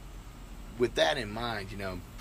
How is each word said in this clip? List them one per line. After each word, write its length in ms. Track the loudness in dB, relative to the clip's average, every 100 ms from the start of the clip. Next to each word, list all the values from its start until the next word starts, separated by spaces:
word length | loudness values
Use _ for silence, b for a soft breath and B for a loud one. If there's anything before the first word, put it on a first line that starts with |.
| -10 -10 -12 -12 -12 -12 -6 2
with 160 | 4
that 240 | 6 6 6
in 120 | 0
mind, 400 | -2 -2 -2 -4
you 60 | -4
know, 240 | -4 -4 -6 -12